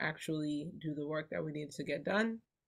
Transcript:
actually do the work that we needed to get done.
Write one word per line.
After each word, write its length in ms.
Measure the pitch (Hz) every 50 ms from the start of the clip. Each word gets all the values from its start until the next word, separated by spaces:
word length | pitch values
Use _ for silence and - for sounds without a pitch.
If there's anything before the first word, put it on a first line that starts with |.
actually 720 | - 156 156 - - - 160 156 151 151 147 147 147 175 - -
do 140 | 151 156 147
the 120 | 151 147
work 220 | 147 156 156 156 156
that 140 | - 170 160
we 80 | 156 147
needed 200 | 151 151 139 -
to 120 | - 143
get 200 | - 143 147 143
done. 340 | 180 185 208 226 226 226 226 - _ _ _ _